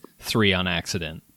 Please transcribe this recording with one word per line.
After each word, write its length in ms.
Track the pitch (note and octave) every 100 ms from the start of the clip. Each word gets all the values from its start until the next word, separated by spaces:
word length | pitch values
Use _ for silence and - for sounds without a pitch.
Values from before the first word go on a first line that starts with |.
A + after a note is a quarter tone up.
| - -
three 340 | - A#2+ G2+
on 140 | F#2 F#2
accident. 560 | F2 - G2 D#2+ D#2+ -